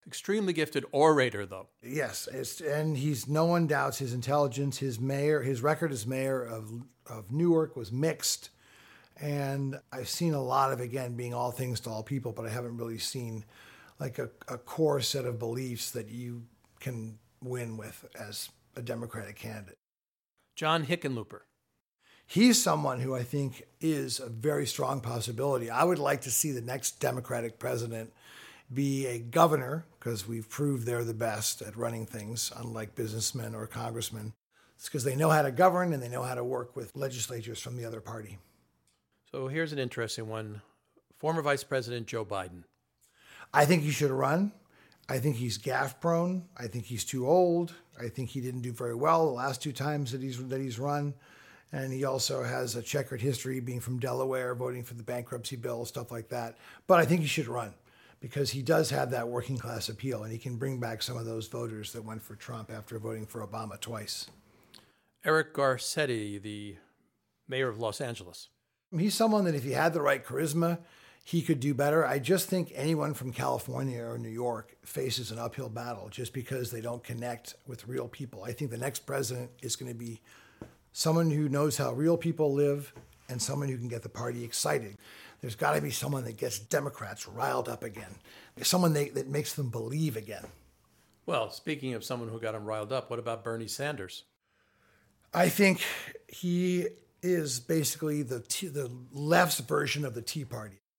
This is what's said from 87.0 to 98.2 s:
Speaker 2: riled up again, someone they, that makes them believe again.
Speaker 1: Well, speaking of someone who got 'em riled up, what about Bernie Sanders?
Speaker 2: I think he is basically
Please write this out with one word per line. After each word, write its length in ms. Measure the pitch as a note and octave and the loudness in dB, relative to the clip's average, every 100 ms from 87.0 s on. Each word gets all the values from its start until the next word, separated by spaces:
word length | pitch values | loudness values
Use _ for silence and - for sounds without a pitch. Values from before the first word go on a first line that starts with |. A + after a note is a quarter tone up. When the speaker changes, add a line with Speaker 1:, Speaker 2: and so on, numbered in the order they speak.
| G2+ - - | -10 -10 -10
Speaker 2:
riled 420 | A2+ C3+ B2+ A#2+ | -4 -2 0 -2
up 140 | A2+ | -6
again, 320 | A#2 A2 G2+ - - - - - | -8 -10 -14 -16 -20 -20 -18 -4
someone 320 | - F3+ E3+ | 2 6 6
they, 160 | D3 C#3+ | 4 2
that 200 | C3+ C3 | 0 -2
makes 240 | C#3+ - | -2 -2
them 160 | - B2+ | -2 -4
believe 480 | A#2 A2+ D3+ D#3 A2 | -2 -4 0 0 -2
again. 280 | G2+ G2 G#2+ - _ _ _ _ _ _ - | -8 -10 -12 -18 _ _ _ _ _ _ -2
Speaker 1:
Well, 240 | C3+ G#2+ | -2 -2
speaking 420 | - - C#3 C3 | -6 -6 -4 -4
of 100 | A2+ | -4
someone 260 | - B2 A2+ | -4 -6 -4
who 100 | A2+ | -4
got 160 | A2 G#2+ | -4 -4
'em 100 | G#2 | -4
riled 260 | G#2+ G#2+ | -4 -2
up, 180 | C3 B2+ | -4 -4
what 100 | A#2 | -6
about 240 | A#2 A2+ | -4 -4
Bernie 240 | A#2 A2+ A2 | -4 -4 -4
Sanders? 560 | - C#3+ G2+ F#2 - - _ _ _ _ _ _ _ _ _ _ | -4 -4 -4 -8 -12 -16 _ _ _ _ _ _ _ _ _ _
Speaker 2:
I 160 | E3+ F3+ | 4 4
think 320 | - G3 F#3 - - - - - | 8 6 6 0 -4 -8 -14 -16
he 600 | - F3 F3 F3+ F3+ F3 - _ - | -6 0 2 4 2 0 -6 _ -4
is 380 | F3+ F3 D3 A#2+ | 0 2 0 -2
basically 640 | - D#3+ C#3+ - D#3 D3 | 0 2 2 0 0 0